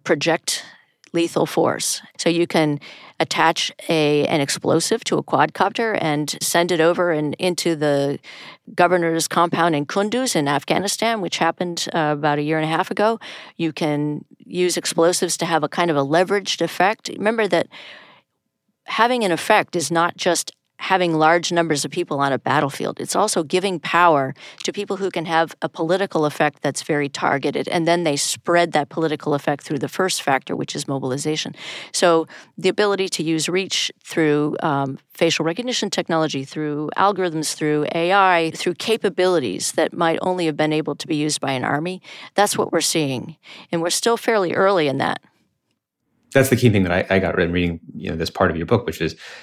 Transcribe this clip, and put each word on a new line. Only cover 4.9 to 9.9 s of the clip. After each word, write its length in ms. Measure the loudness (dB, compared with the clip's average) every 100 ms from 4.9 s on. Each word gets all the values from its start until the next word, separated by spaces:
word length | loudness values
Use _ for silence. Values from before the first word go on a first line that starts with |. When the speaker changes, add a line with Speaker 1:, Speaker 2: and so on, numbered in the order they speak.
| -2
Speaker 1:
to 140 | -2 -4
a 60 |
quadcopter 720 | 0 0 2 2 0 0 -2 0
and 360 | 0 -2 -2 -4
send 300 | 0 0 2
it 80 | 4
over 320 | 2 4 2
and 220 | 0 -2 -2
into 400 | -2 0 -2 0
the 420 | 2 2 0 -2 -10 -20 -20 -20 -6
governor's 540 | 2 4 4 2 0 0
compound 480 | 2 2 2 2 2
in 100 |
Kunduz 500 | 0